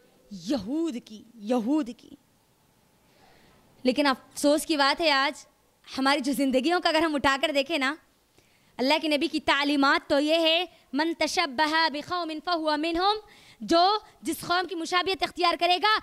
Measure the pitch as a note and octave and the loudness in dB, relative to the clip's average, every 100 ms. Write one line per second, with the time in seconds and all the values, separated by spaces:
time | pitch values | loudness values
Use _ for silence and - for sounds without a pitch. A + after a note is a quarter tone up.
0 | _ _ - G3 E3+ C4 F#3+ D4+ E4 A#3+ | _ _ -18 -12 -4 -4 -2 -4 -4 -6
1 | - G#3+ - A#3 G#3 B3 G#3+ D#4 A#3+ - | -12 -20 -20 -12 -2 -2 0 -2 -2 -10
2 | - - _ _ _ _ _ _ _ _ | -20 -20 _ _ _ _ _ _ _ _
3 | _ _ _ _ _ _ _ _ B3+ C4 | _ _ _ _ _ _ _ _ 0 2
4 | C#4+ C4 - - C#4+ D4 - D4+ C#4 D4+ | 2 0 -6 0 2 2 0 2 2 2
5 | D#4+ C4+ C#4+ - - _ _ _ - - | 2 2 0 -4 -18 _ _ _ -12 -2
6 | C4+ D4 C4 B3+ C#4 B3+ C4 F4+ E4+ D#4 | 0 0 0 0 2 2 2 0 2 2
7 | E4 D4 C#4 C4+ D#4+ C#4+ C4+ D#4+ C4+ D#4 | 2 0 0 0 0 -2 -2 -2 -2 -4
8 | _ _ _ _ _ _ _ - C4 D#4 | _ _ _ _ _ _ _ -4 0 0
9 | D#4 D4 D#4+ D#4 - C#4+ C#4+ D4 C#4 E4 | 0 -2 -2 -2 0 0 2 2 2 2
10 | - C#4+ D4+ E4 D#4+ E4 F4 _ - C4+ | 2 0 2 2 2 2 -2 _ -8 -2
11 | E4 D#4+ D#4 - E4 A#3+ D#4 D#4+ D#4+ C#4+ | -2 -2 -2 -2 -2 0 0 2 0 -2
12 | C#4+ F4+ D#4+ D#4 F4+ E4 D#4 D4 E4 E4+ | -6 -6 -6 -8 -4 -2 -2 -2 -2 0
13 | G4 G#4+ - - - - G#3 E4 F#4 G#4 | 0 -2 -6 -20 -20 -12 0 4 4 2
14 | - - A#3 - - F4 F4+ E4+ E4 F4+ | -4 -12 -8 -8 -2 -2 -2 -6 -2 -2
15 | F4 F#4+ F4 - F4 D#4+ E4+ F4+ G#4 G#4+ | 0 -2 -4 0 0 2 2 2 2 0